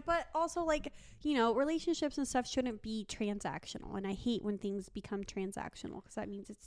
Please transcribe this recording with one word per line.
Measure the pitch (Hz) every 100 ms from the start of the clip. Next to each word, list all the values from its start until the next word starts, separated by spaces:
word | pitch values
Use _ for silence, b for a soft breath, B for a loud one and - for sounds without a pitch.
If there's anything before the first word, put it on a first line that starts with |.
| 277
but | 339 269
also, | 311 330 349
like, | 330 302 294 B B B
you | 294
know, | 277 233
relationships | 226 285 320 339 320 302 -
and | 269
stuff | 254 247
shouldn't | - 254 214
be | - 220 202
transactional. | - 208 202 165 151 - - - 202
And | 196
I |
hate | 190 240 233
when | 208 202
things | 202 196 190
become | - - 202
transactional | 202 - 190 - - - - -
'cause | -
that | - 208
means | 202 196
it | 214